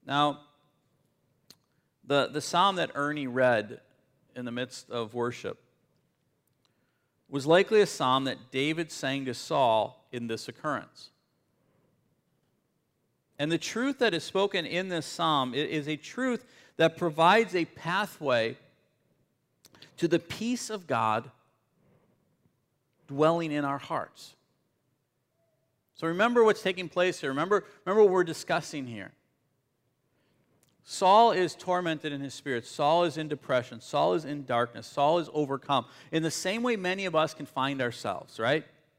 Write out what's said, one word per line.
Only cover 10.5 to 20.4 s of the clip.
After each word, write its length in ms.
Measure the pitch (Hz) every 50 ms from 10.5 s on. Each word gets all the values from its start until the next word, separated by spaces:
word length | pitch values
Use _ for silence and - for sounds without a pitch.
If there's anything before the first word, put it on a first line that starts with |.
| - - - 156 139 113 - - _ - - - _ _ _ _ _ _ _ _ _ _ _ _ _ _ _ _ _ _ _ _ _ _ _ _ _ _ _ _ _ _ _ _ _ _ _ _ _ _ _ _ _ _ _ _ _ _
And 120 | 143 156
the 60 | 165
truth 420 | 160 - - - 220 247 277 277 -
that 140 | 254 226 170
is 100 | 165 -
spoken 420 | - - 190 196 202 - 190 160
in 240 | 131 - 175 190 190
this 160 | 175 165 147
psalm 480 | - - - 170 160 156 143 131 127 120
i-, 40 |
is 300 | 135 151 - 120 151 143
a 80 | 147 156
truth 500 | 143 - - - - 247 262 247 - - _ - - - - _
that 200 | - 165 160 160
provides 580 | - 180 170 151 156 165 175 196 226 233 185 170
a 100 | 185 165
pathway 920 | - - - - 170 175 190 208 190 - - 160 135 127 117 113 113 - - _ _ _ _ _ _ _ _ _ _ _ _ _ _ _ _ _ _ _ _ _ - _ - - - _
to 100 | - -
the 120 | 165 170 165
peace 500 | 170 - - -